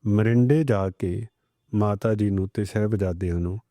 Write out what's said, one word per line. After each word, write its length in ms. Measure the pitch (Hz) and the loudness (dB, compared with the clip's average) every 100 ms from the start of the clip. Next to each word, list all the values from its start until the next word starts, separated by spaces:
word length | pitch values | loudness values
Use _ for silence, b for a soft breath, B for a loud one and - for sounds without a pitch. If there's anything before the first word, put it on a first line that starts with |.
| 107 | 0
ਮਰਿੰਡੇ 580 | 104 110 120 123 151 | 2 4 4 4 4
ਜਾ 260 | 147 104 95 92 | 2 0 0 -4
ਕੇ 260 | 95 92 110 _ _ _ _ 107 | -6 -6 -8 _ _ _ _ 0
ਮਾਤਾ 400 | 104 101 113 107 | 0 0 -2 0
ਜੀ 140 | 104 | 0
ਨੂੰ 200 | 98 95 | 0 -2
ਤੇ 120 | - 101 | -4 -4
ਸਾਹਿਬਜ਼ਾਦਿਆਂ 760 | 110 104 107 95 87 90 85 | -2 0 0 -2 -2 -4 -2
ਨੂੰ 200 | 87 101 _ | -4 -6 _